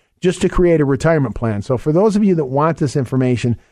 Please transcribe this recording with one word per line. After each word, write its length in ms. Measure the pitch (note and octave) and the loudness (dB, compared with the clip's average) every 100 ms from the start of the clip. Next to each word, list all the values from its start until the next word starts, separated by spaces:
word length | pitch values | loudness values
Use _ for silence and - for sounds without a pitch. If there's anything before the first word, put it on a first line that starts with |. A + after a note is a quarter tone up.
| _ _ | _ _
just 220 | F3+ E3+ | -4 0
to 80 | F#3 | -2
create 320 | - F3 E3 | 2 2 2
a 40 | C#3 | 2
retirement 500 | C3+ D#3+ D#3+ B2+ G2+ | 0 0 0 0 -4
plan. 260 | A#2 G#2 | -4 -4
So 160 | - B2 | -4 -4
for 160 | D3+ | 0
those 240 | D#3 G#3+ G3+ | 2 2 2
of 60 | G#3 | 2
you 100 | E3+ | 0
that 100 | C3+ | -2
want 340 | C3+ D#3 D#3 | 0 0 0
this 180 | D3 D3 | -2 -2
information, 600 | B2 C3 B2+ B2 B2 A2+ _ | -2 0 0 0 0 -4 _